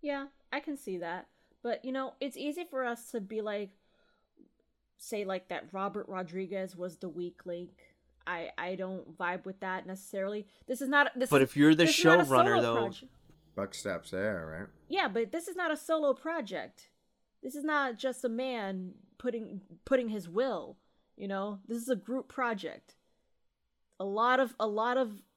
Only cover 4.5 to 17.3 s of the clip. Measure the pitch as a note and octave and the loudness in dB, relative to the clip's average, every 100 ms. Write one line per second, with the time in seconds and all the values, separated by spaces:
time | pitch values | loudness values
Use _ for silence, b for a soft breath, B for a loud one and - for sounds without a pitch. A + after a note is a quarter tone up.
4.5 | _ _ _ _ _ - G#3+ G3 F#3+ F#3 | _ _ _ _ _ -8 -6 -4 -4 -6
5.5 | F3 - F#3+ G3 G3+ - F#3 F3+ F3+ F#3+ | -10 -8 -6 -4 -4 -8 -8 -6 -6 -4
6.5 | F#3+ F#3+ F#3 F3+ E3 F#3 D#3+ F3 E3+ - | -4 -6 -6 -10 -8 -10 -6 -8 -8 -10
7.5 | F3 F3+ - - _ _ _ - F3 E3 | -8 -8 -16 -20 _ _ _ -8 -6 -6
8.5 | - F3 F#3 F#3 F#3+ - - F3 F3+ F#3+ | -8 -6 -6 -6 -8 -12 -6 -4 -4 -6
9.5 | F#3+ F#3+ F#3 - F#3+ - G3+ F#3+ G#3 G#3 | -10 -6 -6 -8 -14 -10 -6 -4 -4 -10
10.5 | _ - B3 C4+ C#4+ C#4+ B3+ B3+ C#3+ C3 | _ -8 -6 2 4 4 4 6 6 6
11.5 | C#3+ D3+ D#3+ E3 D3 F3 E3+ D3+ C3 A#2+ | 8 8 10 8 8 10 10 8 6 8
12.5 | A#2 A#2+ A#2 A2+ F#2 - - _ - _ | 6 4 2 0 -4 -18 -20 _ -20 _
13.5 | - G2 - G2+ F2 - F#2 G#2 F#2+ D#2+ | -6 -6 -4 -6 -6 -4 -2 -2 -2 -6
14.5 | D#2+ G2+ - _ F#4 D#4 G3+ A3+ E4 E4+ | -8 -10 -14 _ -2 -2 -2 -2 -4 -8
15.5 | F4+ F4 D4+ - D#4+ D4 C4 D#4+ E4 G#3+ | -6 -4 -4 0 0 2 0 -2 -6 -6
16.5 | F3+ A#2+ - - _ _ _ _ | -8 -10 -14 -20 _ _ _ _